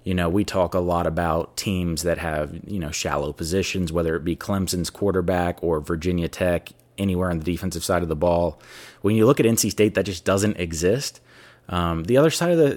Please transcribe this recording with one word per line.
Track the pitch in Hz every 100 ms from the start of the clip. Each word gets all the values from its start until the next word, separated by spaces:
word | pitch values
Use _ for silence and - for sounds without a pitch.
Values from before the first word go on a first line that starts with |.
You | -
know, | 90 85
we | 95
talk | 101 98 87
a | 92
lot | 87 85 82
about | 80 85 80 - -
teams | - 95 87 82
that | 87 78
have, | 80 78 76 82 -
you | 101
know, | 78
shallow | - 90 73 71
positions, | 76 82 95 92 95 87
whether | 82 82 80
it |
be | 82 82
Clemson's | - 98 92 92 85
quarterback | - 101 92 87 90 87 82
or | 85 78
Virginia | 76 85 87 87 82
Tech, | - 92 85 - - _ -
anywhere | 98 90 90
on | 87
the |
defensive | 78 85 95 87
side | - 87
of | 85
the | 78
ball. | 87 85 85 78 - - - -
When | 101 110
you | 110
look | 143
at | 117
N | 113
C | 110
State, | - 107
that | 98 95
just | 87
doesn't | - 98 104 101
exist. | 87 80 87 120 - - - - - - -
Um, | 87 85 82
the | 82 123
other | 156
side | - 170
of | 170
the, | 143